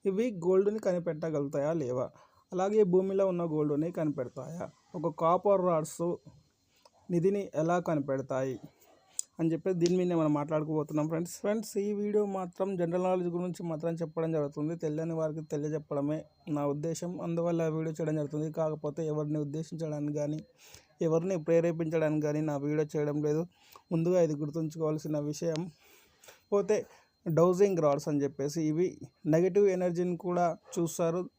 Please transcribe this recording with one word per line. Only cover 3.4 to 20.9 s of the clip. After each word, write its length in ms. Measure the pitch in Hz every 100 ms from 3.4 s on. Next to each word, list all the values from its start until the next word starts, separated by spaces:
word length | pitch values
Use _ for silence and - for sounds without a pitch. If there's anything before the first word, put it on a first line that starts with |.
| 170
గోల్డ్ని 360 | 151 151 147 160 180
కనిపెడతాయా, 680 | 156 139 120 - 127 170 - _ _ 175
ఒక 120 | 160 156
కాపర్ 420 | 165 - 208 196 180
రాడ్స్ 340 | 165 156 - 170 165 - - _ _ _ _ _ _ -
నిధిని 300 | 175 180 202 196 147
ఎలా 140 | 160 175 175
కనిపెడతాయి 680 | 156 143 135 135 131 135 127 - _ - _ _ - - -
అని 100 | 165
చెప్పి 200 | 160 190 180
దీని 160 | 170 180
మీద 180 | 180 170
మనం 120 | 156 147
మాట్లాడుకోబోతున్నాం 680 | 147 156 151 156 147 151 151
ఫ్రెండ్స్. 220 | 165 175 -
ఫ్రెండ్స్, 300 | 202 220 214 202 202
ఈ 20 | 202
వీడియో 240 | 208 208 202 190
మాత్రం 300 | 180 - 190 185
జనరల్ 260 | 170 180 185
నాలెడ్జ్ 220 | 185 175 170
గురించి 260 | 180 170 170
మాత్రం 220 | 156 165 165
చెప్పడం 300 | 160 165 160 160
జరుగుతుంది, 400 | 143 151 151 170
తెలియని 320 | 160 151 165 160
వారికి 240 | 156 156 156
తెలియజెప్పడమే 640 | 151 151 151 151 147 143 156 - _ - 147
నా 60 | 143
ఉద్దేశం, 380 | 147 165 165 175 180 175
అందువల్ల 420 | 170 170 165 160
ఆ 20 | 156
వీడియో 160 | 160 156
చేయడం 180 | 156 156
జరుగుతుంది. 280 | 147 151 160 156
కాకపోతే 420 | 160 151 151 143 160
ఎవరిని 260 | 151 151 151 147
ఉద్దేశించడానికి 720 | 151 165 160 160 147 147 147
కానీ, 200 | 147 156 - _ - - _